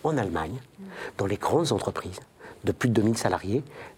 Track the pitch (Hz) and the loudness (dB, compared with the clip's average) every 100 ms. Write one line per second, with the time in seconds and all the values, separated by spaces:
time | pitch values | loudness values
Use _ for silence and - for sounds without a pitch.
0 | 151 147 95 82 78 131 - - 196 - | 0 2 0 0 -4 -6 -12 -16 -14 -12
1 | - - 98 101 - 147 160 107 - - | -8 -2 -2 0 2 2 4 2 0 -4
2 | 92 92 - - - - 104 - 127 110 | -6 -10 -16 -20 -20 -6 -2 2 4 4
3 | 107 113 107 90 95 123 147 - - | 4 4 0 0 0 -2 -2 -12 -16